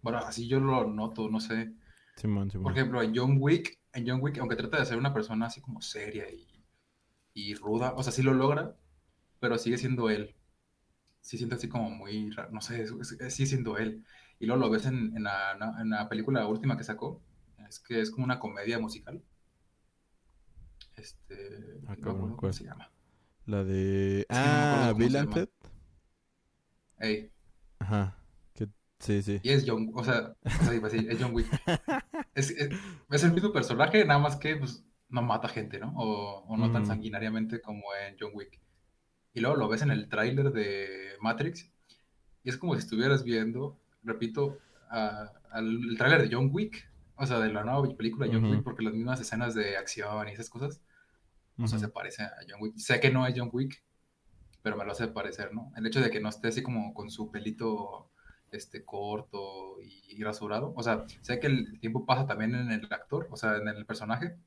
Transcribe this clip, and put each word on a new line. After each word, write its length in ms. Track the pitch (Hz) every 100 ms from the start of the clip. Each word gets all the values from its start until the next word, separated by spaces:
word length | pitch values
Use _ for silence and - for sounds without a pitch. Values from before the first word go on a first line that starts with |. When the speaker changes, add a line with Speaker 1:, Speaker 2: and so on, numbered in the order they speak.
Speaker 1:
Bueno, 180 | 117 117
así 280 | 117 113 117
yo 120 | 131
lo 260 | 135 127 107
noto, 380 | 107 110 110 107
no 100 | 110
sé. 340 | 110 113 113 - - - _ -
Speaker 2:
Simón, 340 | 107 101 98 98
Speaker 1:
Por 100 | 92
Speaker 2:
Simón. 20 |
Speaker 1:
ejemplo, 280 | 92 127 123
en 120 | 113 117
John 200 | 127 139
Wick, 400 | 139 170 - - _
en 160 | 123 117
John 120 | 131
Wick, 160 | 139 139
aunque 180 | 123 117
trata 220 | 113 151
de 80 | 123
ser 120 | 117
una 160 | 139
persona 320 | 123 107 110 117
así 140 | -
como 180 | - 110
seria 480 | - 107 104 104 92
y, 340 | - - _ _ _ _ _ _ _ _
y 200 | - 101 101
ruda, 380 | 104 113 127 127
o 60 |
sea, 80 | 131
sí 100 | -
lo 120 | 131
logra, 420 | 131 135 147 165 - _ _ _ _ _ _
pero 180 | 123 117
sigue 200 | 117 120
siendo 320 | 127 127 113
él. 260 | 104 98 - _ _ _ _ _ _ _ _
Sí 180 | - 117
siento 180 | 117 120
así 120 | 113
como 220 | 120 110
muy 400 | - 98 107 104
ra-, 160 | 104 -
no 80 | 110
sé, 220 | - 117
es, 100 | 107
es, 200 | 120 123 117
es, 140 | 127
sigue 140 | - 135
siendo 300 | 135 113 110
él. 260 | 110 - - - - _
Y 60 | 113
luego 140 | 127
lo 80 | 117
ves 160 | 107 131
en, 300 | 127 110 110
en 80 |
la, 280 | 104 98 98 98 107 110
en 100 | 110
la 180 | 107 104
película 380 | 107 113 131 107
última 300 | 110 135 113
que 60 |
sacó, 380 | - 107 - - - - - - 104
es 120 | -
que 200 | - 117
es 100 | 110
como 140 | 131
una 160 | 127 123
comedia 380 | 107 98 104 117
musical. 420 | 110 - - 170 _ _ _ _ _ _ _ _ _ _ _ _ - - - - - -
Este, 840 | 107 - - 98 101 104 107 - -
Speaker 2:
Ah, 100 | 98
Speaker 1:
no 100 | 110
me 60 |
Speaker 2:
cabrón, 220 | 95 98
Speaker 1:
acuerdo 20 | 117
cómo 140 | 98
Speaker 2:
¿cuál? 20 |
Speaker 1:
se 100 | 92
llama. 260 | - - - _ _ _ _ _ -
Speaker 2:
La 180 | 101
de, 640 | 95 95 95 98 98 98 -
Speaker 1:
Es 100 | 120
que 120 | 143
no 80 | 147
me 60 |
acuerdo 220 | 147 139 123
Speaker 2:
ah, 60 |
Speaker 1:
cómo 160 | 107 120
Speaker 2:
Bill 20 |
Speaker 1:
se 100 | 139
Speaker 2:
and 100 | 147
Speaker 1:
llama. 0 |
Speaker 2:
Ted. 180 | 165 190 _ - - - - _ _ _ _ _ _ _ _ _ _
Speaker 1:
Ey. 300 | 110 107 - - - - - -
Speaker 2:
Ajá, 380 | 95 104 95 - - - -
que, 140 | - 104 - _ _
sí, 240 | - 101
sí. 200 | 98 101
Speaker 1:
Y 80 | 117
es 140 | 139 117
John, 240 | 110 110
o 80 | 123
sea, 300 | 120 117 110 - 123 -
o 60 |
sea, 120 | 156
iba 140 | 117 107
a 20 |
decir, 200 | 110 110
es 80 | 117
John 140 | 123
Wick. 200 | 117 113 143 -
Speaker 2:
<laughs> 580 | 165 - 269 - 311 -
Speaker 1:
Es, 160 | - 139
es, 180 | - 143 190 202 165 -
es 140 | 143
el 80 | 170
mismo 200 | 165 208
personaje, 520 | 143 - 117 156 214 170
nada 140 | 143
más 160 | 147 139
que, 200 | 151 156
pues, 280 | 135 - _ _ _
no 140 | 123
mata 260 | 117 107 113
gente, 320 | - 107 101
¿no? 120 | 110 -
O, 480 | 110 104 101 98 101
o 80 | 110
no 120 | 117
tan 120 | 113
Speaker 2:
Ujú. 20 | 104
Speaker 1:
sanguinariamente 760 | 110 110 104 110 110 110 117
como 220 | - 107 101 98 101
en 80 | 98
John 120 | 107
Wick. 260 | 104 98 - _ _ _ _ _ _ _
Y 60 | 117
luego 160 | 120 143
lo 120 | 107
ves 140 | 110
en 80 | 147
el 160 | 107 104
tráiler 440 | 107 110 135 135
de 600 | 117 101 98 98 95 95 98
Matrix, 500 | 110 117 151 170 - _ _ - _ _ _ _
y 60 | 127
es 80 | 123
como 160 | 180
si 60 | 123
estuvieras 440 | - 110 131 139
viendo, 540 | 120 113 110 120 143 - _ _
repito, 540 | 113 110 117 139 139 - - - _
a, 420 | 117 107 104 107 - -
al, 160 | 113 110 117 117
el 80 | 113
tráiler 240 | 127 156 117
de 60 | 120
John 140 | 135
Wick, 380 | 160 214 - - - - -
o 100 | 139
sea, 140 | 120
de 120 | 110
la 120 | 104
nueva 240 | 107 135 135 -
película 300 | 110 117 120
de 60 | 113
John 80 |
Speaker 2:
Ujú. 60 | 110
Speaker 1:
Wick, 140 | 107
porque 200 | 120 113
las 100 | 110
mismas 260 | 110 120 127
escenas 340 | 110 113 120
de 220 | 110 101 98
acción 500 | 98 - 104 107 104
y 40 |
esas 180 | 101 113
cosas, 320 | 120 143 143 _ _ _ _ _ _ _ -
O 60 | 113
sea, 100 | 107
Speaker 2:
Ujú. 20 |
Speaker 1:
se 80 | 107
parece 340 | - 95 104
a 80 | 104 - -
John 120 | 101
Wick. 140 | 107 -
Sé 220 | - 123
que 100 | 135
no 160 | 127 127
es 80 | 123
John 140 | 123
Wick, 320 | 123 135 - _ _ _ _ _ - - _
pero 140 | 110 104
me 80 |
lo 80 | 101
hace 160 | 101 113
parecer, 460 | 104 101 92 98
¿no? 180 | 107 120 -
El 100 | 110
hecho 140 | 117
de 100 | 120
que 100 | 107
no 80 | 107
esté 180 | - 117
así 140 | 113
como 320 | 127 117 104
con 160 | 104 104
su 200 | - 107
pelito, 800 | 104 107 107 113 107 101 101 - _ - - _
este, 320 | 104 - -
corto 960 | - 101 104 107 - 101 98 95 95 98
y, 340 | 98 - - 104
y 80 |
rasurado. 480 | 107 107 104 107 139 -
O 60 |
sea, 240 | 113 110 - -
sé 180 | - 123
que 80 | 147
el 320 | 127 107 -
tiempo 260 | 110 113 -
pasa 200 | 127 139
también 280 | 104 110
en 160 | 123 123
el 140 | 107 -
actor, 360 | 104 - 135 -
o 60 | -
sea, 200 | 110 104
en 100 | 107
el 180 | 104 107
personaje. 500 | 107 107 117 170 -